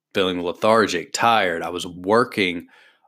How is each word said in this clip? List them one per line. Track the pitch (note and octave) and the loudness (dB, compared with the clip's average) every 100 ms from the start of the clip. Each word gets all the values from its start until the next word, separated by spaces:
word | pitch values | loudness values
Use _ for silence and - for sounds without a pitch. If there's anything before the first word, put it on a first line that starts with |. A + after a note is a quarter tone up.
| _ | _
feeling | G#2+ F#2 F2+ | -2 0 -2
lethargic, | F2 E2 G#2+ A2+ G2+ F2 D#2+ | -4 -2 2 4 4 0 -6
tired. | - A#2 A2 F#2+ E2+ | -2 2 2 2 -2
I | E2 | -6
was | F2 F2+ | -8 -10
working | F2 F2+ A2+ B2 - F#2 F2 E2 _ _ _ | -8 0 2 2 0 -2 -4 -10 _ _ _